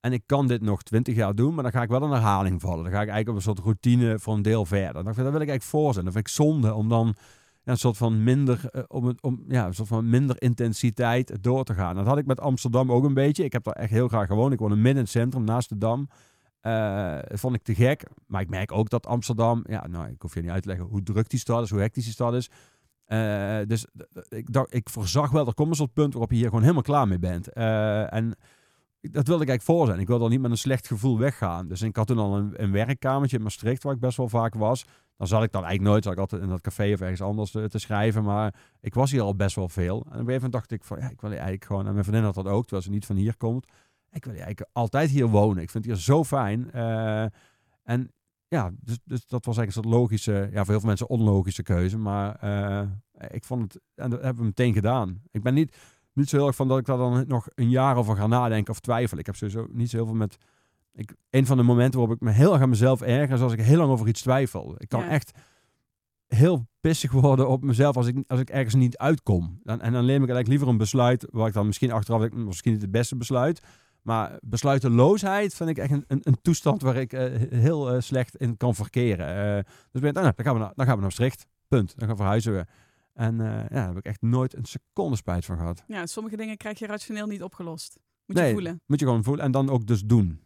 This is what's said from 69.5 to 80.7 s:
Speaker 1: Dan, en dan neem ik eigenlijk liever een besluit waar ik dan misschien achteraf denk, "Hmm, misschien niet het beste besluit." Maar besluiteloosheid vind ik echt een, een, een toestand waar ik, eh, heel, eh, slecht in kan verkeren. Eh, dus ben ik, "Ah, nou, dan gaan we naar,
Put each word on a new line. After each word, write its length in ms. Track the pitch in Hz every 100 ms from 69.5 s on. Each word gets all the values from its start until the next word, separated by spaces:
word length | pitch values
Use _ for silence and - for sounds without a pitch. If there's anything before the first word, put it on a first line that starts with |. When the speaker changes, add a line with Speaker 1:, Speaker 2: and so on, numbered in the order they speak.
| 87
Speaker 1:
Dan, 180 | - 110
en 120 | 113
dan 80 | 123
neem 180 | 120 139
ik 60 | 131
eigenlijk 200 | 123 113
liever 200 | 139 131
een 80 | 117
besluit 500 | 107 131 120 123 -
waar 160 | 117 110
ik 60 |
dan 120 | 104 104
misschien 260 | 101 127
achteraf 280 | 113 104 117
denk, 120 | 110
"Hmm, 120 | 120
misschien 280 | 110 87 -
niet 100 | 110
het 80 | 101
beste 260 | 104 120 131
besluit." 460 | 117 127 131 170 - - _ _
Maar 360 | - 113 107 -
besluiteloosheid 1120 | - 110 - 139 131 117 135 208 196 196 208
vind 160 | - 165
ik 80 | 160
echt 120 | 123
een, 140 | 143 -
een, 140 | 139
een 160 | - 127
toestand 400 | - 160 - 170
waar 140 | 131 127
ik, 160 | 131
eh, 360 | 131 127 127 113
heel, 400 | 120 120 165 135
eh, 60 | 127
slecht 360 | 120 131 123 -
in 200 | 123 113
kan 180 | 123
verkeren. 520 | 107 104 - 123 95 80 90 104 101
Eh, 80 | 95 - _
dus 100 | 127
ben 100 | 143
ik, 60 | 147
"Ah, 60 |
nou, 120 | 180 -
dan 80 |
gaan 100 | 120
we 60 | 120
naar, 120 | 107